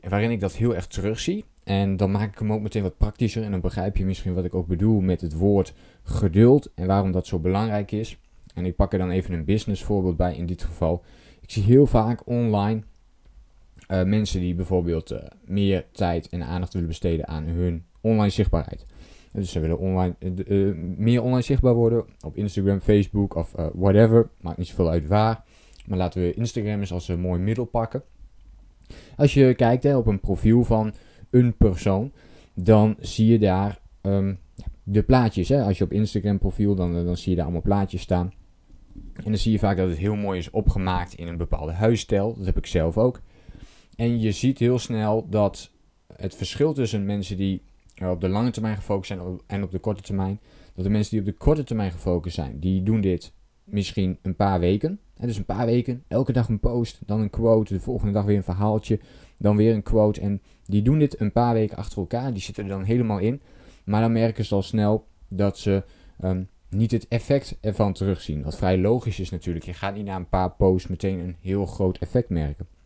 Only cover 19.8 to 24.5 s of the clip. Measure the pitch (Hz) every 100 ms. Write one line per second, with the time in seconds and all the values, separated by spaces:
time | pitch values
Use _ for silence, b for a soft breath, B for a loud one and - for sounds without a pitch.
19.8 | 95 92 92 85 92 90 92 101 98 82
20.8 | 87 87 110 120 120 127 - 135 127 117
21.8 | 117 117 - - - 101 104 101 98 98
22.8 | - 104 98 101 98 - 82 - 80 -
23.8 | 98 101 113 117 113 - 85